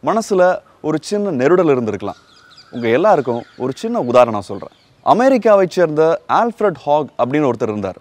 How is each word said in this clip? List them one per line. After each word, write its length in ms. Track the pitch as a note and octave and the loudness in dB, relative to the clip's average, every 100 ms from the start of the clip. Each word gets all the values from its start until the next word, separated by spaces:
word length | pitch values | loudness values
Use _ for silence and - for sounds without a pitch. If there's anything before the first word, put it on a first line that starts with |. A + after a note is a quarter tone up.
மனசுல 540 | C3+ G3+ A3 F#3+ F3+ F3+ _ _ | -2 -4 -2 2 2 0 _ _
ஒரு 180 | D3+ D#3 | -6 -6
சின்ன 440 | - G#3 G3+ C#3+ | -4 -4 -4 0
நெருடல் 240 | C3 F3+ E3+ | 2 4 4
இருந்திருக்கலாம். 480 | C3 A2+ G2+ G2+ E2+ _ _ _ - _ | 0 -2 -6 -8 -12 _ _ _ -20 _
உங்க 180 | B2+ A#2 | -6 0
எல்லாருக்கும் 560 | A#2+ G3+ F3+ B2+ A#2 - - | 2 2 2 0 -6 -8 -10
ஒரு 160 | B2+ C3+ | -8 -6
சின்ன 240 | A3+ A#3 | -6 -6
உதாரணம் 420 | C3 B2 A#2+ G#2+ | 2 4 4 0
சொல்றேன். 280 | G2 G2 - _ _ _ | -8 -12 -14 _ _ _
அமெரிக்காவைச் 680 | - F3+ C4 C4 A3 G3+ F3+ | 0 2 4 2 4 4 2
சேர்ந்த 500 | - E3+ D3+ D#3+ E3 - | 0 0 2 0 0 -2
ஆல்ஃபிரட் 460 | C#3 A#3 - G#3 | 0 0 -2 -4
ஹாக் 340 | E3+ - D3 C3 - | -4 -2 -2 -2 -4
அப்படின்னு 320 | A#2+ C#3+ D3 | -2 0 0
ஒருத்தர் 120 | A2+ | -2
இருந்தார். 340 | A#2 G#2+ F#2+ F2+ | -4 -6 -8 -10